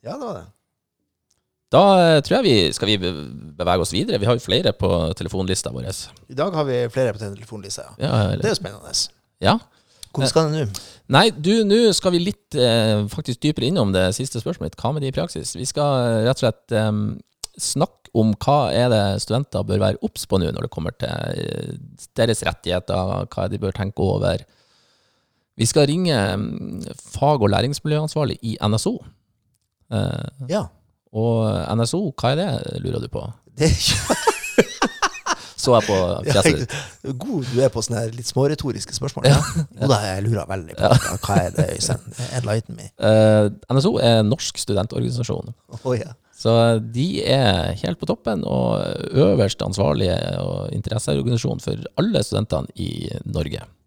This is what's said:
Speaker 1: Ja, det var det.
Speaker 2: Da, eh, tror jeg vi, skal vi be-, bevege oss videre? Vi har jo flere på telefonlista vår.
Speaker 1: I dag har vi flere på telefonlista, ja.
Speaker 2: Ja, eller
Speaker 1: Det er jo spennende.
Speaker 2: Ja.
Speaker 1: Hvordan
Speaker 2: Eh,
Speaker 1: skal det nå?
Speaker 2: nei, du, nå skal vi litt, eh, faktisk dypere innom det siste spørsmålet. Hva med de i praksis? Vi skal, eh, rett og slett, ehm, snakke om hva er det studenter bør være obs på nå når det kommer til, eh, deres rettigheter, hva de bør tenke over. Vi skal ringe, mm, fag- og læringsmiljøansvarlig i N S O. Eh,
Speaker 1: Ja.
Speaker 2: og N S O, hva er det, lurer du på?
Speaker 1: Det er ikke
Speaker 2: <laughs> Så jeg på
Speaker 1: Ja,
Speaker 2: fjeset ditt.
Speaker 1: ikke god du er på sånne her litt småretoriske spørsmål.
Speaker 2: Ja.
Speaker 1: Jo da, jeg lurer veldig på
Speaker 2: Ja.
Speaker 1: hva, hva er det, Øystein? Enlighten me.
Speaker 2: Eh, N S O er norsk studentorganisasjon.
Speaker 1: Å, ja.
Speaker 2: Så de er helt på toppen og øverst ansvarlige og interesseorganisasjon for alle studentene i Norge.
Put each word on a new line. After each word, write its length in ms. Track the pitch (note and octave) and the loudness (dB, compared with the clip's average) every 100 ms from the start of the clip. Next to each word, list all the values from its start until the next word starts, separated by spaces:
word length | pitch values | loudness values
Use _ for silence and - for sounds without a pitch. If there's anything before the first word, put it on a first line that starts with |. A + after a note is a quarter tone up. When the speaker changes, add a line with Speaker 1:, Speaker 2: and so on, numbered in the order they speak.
Speaker 1:
Ja, 100 | - | -12
det 80 | C4+ | -10
var 140 | A#3+ C3 | -10 -12
det. 80 | D#2+ _ _ _ _ _ _ _ _ _ _ _ _ | -14 _ _ _ _ _ _ _ _ _ _ _ _
Speaker 2:
Da, 80 | C#3 G3 F#3+ | 4 6 6
eh, 220 | E3+ D#3 | 6 4
tror 140 | C#3+ G3+ | 2 0
jeg 60 | A3+ | 4
vi, 260 | A2+ E2 | 4 4
skal 140 | - G2 | 0 0
vi 40 | G#2 | 0
be-, 240 | F2+ E2 C#2+ C2+ D#2 D2+ | 0 -6 -10 -14 -16 -6
bevege 240 | F2 F2+ | 0 0
oss 80 | F2 | 0
videre? 280 | F2 G#3 B3 | -2 -2 -2
Vi 60 | G2+ | 0
har 60 | A#2+ | -2
jo 60 | |
flere 260 | - A2 E3 | 0 0 0
på 160 | - - F2 D#2+ F2+ | 0 0 0 -2 -4
telefonlista 540 | E2+ F#2 F#2 F#2 - | -6 -4 -2 -2 -4
vår. 140 | B1+ B1 - - - _ | -8 -10 -10 -12 -18 _
Speaker 1:
I 60 | C3 | -6
dag 160 | E3+ | -4
har 100 | E3+ | -2
vi 120 | C#3+ B2 A#2+ | -2 -2 -2
flere 240 | C3 C3 | -2 -2
på 60 | G#2+ | -2
telefonlista, 720 | G#2+ G2 A2 A2 F#2+ - - | -10 -12 -14 -16 -12 -12 -12
ja. 60 | - - | -8 -2
Speaker 2:
Ja, 60 | A2+ G2 | 2 2
eller 120 | G2+ | 0
Speaker 1:
Det 80 | G#3+ | 0
er 20 | |
jo 60 | - | -2
spennende. 320 | F#3+ - D2+ - - _ _ _ | -6 -12 -8 -6 -6 _ _ _
Speaker 2:
Ja. 160 | F#2+ A3 - _ _ _ - | 2 2 -2 _ _ _ -10
Speaker 1:
Hvordan 140 | - C3+ | -4 2
Speaker 2:
Eh, 20 | |
Speaker 1:
skal 220 | - D#3+ | 2 2
det 80 | D#3 B2 | 0 -4
nå? 140 | F#2+ - - _ | -6 -14 -20 _
Speaker 2:
nei, 160 | C3 A3 | 4 4
du, 200 | - D3+ A3 G#3+ | 2 2 2 4
nå 140 | G#3 A#3 | 4 4
skal 200 | F#3 F#3 | 4 2
vi 60 | F3 | 2
litt, 320 | F3 - _ | 0 -4 _
eh, 480 | - B2 A2+ A2 G#2+ G#2 | 2 4 4 4 2 0
faktisk 300 | - D3+ B2 | -4 -6 -2
dypere 240 | D3 D3+ A#2+ | 0 0 0
innom 240 | F#3 G#2 | 2 2
det 120 | F#2 F#2 | 4 2
siste 240 | G2 C3 A#2 | 0 -4 -6
spørsmålet. 380 | B2+ F3 D#2 - | -6 -6 -8 -4
Hva 140 | - | -4
med 80 | D#3 | -2
de 60 | C#3 | -4
i 60 | C3+ | -4
praksis? 400 | F3 - C#2+ - | -4 -6 -10 -8
Vi 80 | B2+ | -6
skal, 320 | - D3 C3+ A#2+ | -2 0 2 2
eh, 180 | A2+ A2+ | 2 2
rett 100 | B2+ | 2
og 60 | B2 | 0
slett, 240 | - _ A2 | -2 _ 0
ehm, 420 | A2 G#2+ G#2 - - _ - - | 0 0 -2 -6 -14 _ -18 -8
snakke 560 | - - C#3 _ - | -6 -2 -2 _ -4
om 160 | - A2 | 2 2
hva 360 | G2+ - D3 A#2+ | 2 2 2 2
er 160 | D2+ B2 | 2 4
det 120 | A2 G2+ G2 | 4 2 0
studenter 420 | - A2+ C#3+ - G2+ | -2 -2 -2 -4 0
bør 140 | G2 | 2
være 160 | G2+ G#2 | 2 0
obs 220 | - - - | -6 -8 -2
på 120 | F#2+ | 0
nå 140 | E2 | 0
når 80 | - | -2
det 80 | - | -6
kommer 220 | - D#2+ - | -6 -8 -6
til, 120 | - | -6
eh, 640 | - G1+ G1+ G1+ G1+ G1+ G1+ - - - | -4 -6 -6 -6 -6 -8 -10 -14 -20 -14
deres 300 | - A#2 A2 | 0 0 2
rettigheter, 840 | E2+ - - F2+ - F#2 F#2+ F#2+ F#2+ | -2 -4 -2 -4 -2 -2 -2 -4 -4
hva 220 | - F#2+ | -4 -4
de 80 | G2 | -2
bør 140 | G2 | -4
tenke 240 | - G2+ - | -4 -6 -2
over. 400 | F#2+ G2+ F#2 F2 - _ _ _ _ _ _ _ _ _ _ - | 0 2 0 -2 -6 _ _ _ _ _ _ _ _ _ _ -2
Vi 100 | A2+ | 2
skal 200 | - C#3+ | 4 4
ringe, 280 | D#3+ F3+ | 2 0
mm, 680 | C3+ G2+ F#2+ G#2 - - - - | 2 0 0 -4 -6 -10 -10 -12
fag- 480 | - - - C#3 D3+ | -14 -12 0 2 4
og 80 | G#2 | 4
læringsmiljøansvarlig 880 | G2 A#2+ C#3+ D3+ D3+ D#3 - C3+ - | 2 0 -2 -2 -2 -2 -2 -2 -2
i 140 | A#2 - | -6 -2
N 140 | G#2 | 0
S 120 | A2 - | 0 0
O. 140 | B3+ - _ _ _ _ _ _ _ _ | -4 -10 _ _ _ _ _ _ _ _
Eh, 380 | A2 G2 - - - C3 | -2 -2 -2 -8 -12 -4
Speaker 1:
Ja. 200 | F#3+ - _ _ _ _ | -4 -4 _ _ _ _
Speaker 2:
og 580 | A2 A2+ A2+ A2 G2 D#2+ | -2 0 2 0 -2 -2
N 100 | A2 | -2
S 140 | A#2 | 0
O, 180 | E3 G3+ | 0 -4
hva 200 | - B2 | -2 -2
er 40 | C#3+ | 0
det, 460 | F#3+ - - - | -2 -4 -4 -6
lurer 180 | - - | -4 -4
du 80 | - | -6
på? 240 | G#2 G2+ A2 _ - | -8 -10 -14 _ 0
Speaker 1:
Det 100 | D#3 | 2
er 80 | |
ikke 460 | - - - - - | 4 2 0 0 0
Speaker 2:
<laughs> 100 | - - - - - - F#4+ - F#4+ - - E4+ - - | 0 -2 -4 2 2 2 -4 -2 -6 -4 -6 -6 -8 -6
Så 160 | - A#2+ | 4 4
jeg 60 | G#2+ | 6
på 80 | G2 F2+ F2 - | 2 2 -2 0
Speaker 1:
Ja, 60 | B2 | 2
Speaker 2:
fjeset 160 | B2 D#3 | 4 2
ditt. 140 | B2+ - - - | -2 -8 -12 -12
Speaker 1:
ikke 140 | - C3 | -10 -8
god 260 | A3+ G#3 B2+ | -4 -4 -2
du 140 | C3 | 2
er 80 | F#3 | 2
på 100 | A#2 | 2
sånne 200 | G#2+ A#2 | -4 -4
her 80 | A2+ | -4
litt 140 | A#2 A2+ | -6 -6
småretoriske 640 | - C#3 D3+ C#3+ G#2 - | 0 0 0 -4 -6 -6
spørsmål. 320 | - C3 - | -8 -8 0
Speaker 2:
Ja. 140 | C3+ C#3+ D#3 - D3 - | 4 4 4 -2 -4 -2
Speaker 1:
Jo 60 | C#3 | 2
da, 80 | A2+ | 2
jeg 220 | G#2 G2 G#2 | 2 -2 0
lurer 180 | A2 - | 0 -2
veldig 280 | G2 D#2+ - | -6 -8 0
på 60 | |
Speaker 2:
Ja. 80 | G2+ | 4
Speaker 1:
hva, 240 | B2+ - G2 | 6 4 -6
hva 180 | - G2 | 0 2
er 120 | F2+ | 2
det, 140 | - - | 0 -2
Øystein? 320 | - - A#2+ - - A#2+ | 0 -4 -4 -6 -10 -6
Enlighten 420 | B2+ A#2+ A2 - A2+ | -4 -2 -2 -4 -14
me. 140 | G#2 _ | -16 _
Speaker 2:
Eh, 500 | A2 G#2+ G#2+ G#2+ G#2 G2 - | 4 6 8 6 4 0 0
N 80 | C3 | 2
S 80 | D#3 | 2
O 80 | - | 2
er 260 | A#2 A2+ | 4 4
norsk 360 | G#2+ A2+ - - | 4 2 -4 -8
studentorganisasjon. 960 | - G2+ G2+ - - B2 - - - A#2+ _ | -2 -2 0 -2 -2 -2 -4 -6 -8 -14 _
Speaker 1:
Å, 220 | A2+ C3 B2 | -10 -4 -2
ja. 160 | A#2+ A#2+ _ | -4 -14 _
Speaker 2:
Så 200 | _ A2+ A#2 A#2 A2+ A2+ | _ 2 6 6 4 0
de 140 | A#2 D#3+ - | -2 -2 -2
er 480 | - C3+ B2 F2+ E2+ F2+ | 0 2 4 2 0 -2
helt 180 | - E3+ | -4 -4
på 80 | - | -4
toppen 360 | - - G2+ | -4 -2 -4
og 380 | - B1+ - G#1 G1+ G1+ - | -2 0 0 0 -2 -4 -2
øverst 480 | - F#2+ G2+ G2+ - | 2 4 4 2 0
ansvarlige 560 | G2+ G2 G2 D2+ F#2 F2 G1+ G1+ | -4 0 2 2 2 0 -2 -4
og 280 | G1+ G1+ G1+ | -4 -4 -4
interesseorganisasjon 880 | A2+ G#2+ A2 - C#2+ A#2 A#2+ - A#2 | -6 -4 -4 -2 -2 0 0 0 -4
for 240 | - - - - | -4 -6 -6 -2
alle 240 | F#3+ G3+ | 0 0
studentene 460 | - G#2 G#2+ D#2 - - | 0 0 0 -2 -4 -8
i 140 | - G1+ G1+ - | -8 -6 -8 -8
Norge. 380 | - D2+ D2+ - G1+ _ | -6 -4 -4 -6 -12 _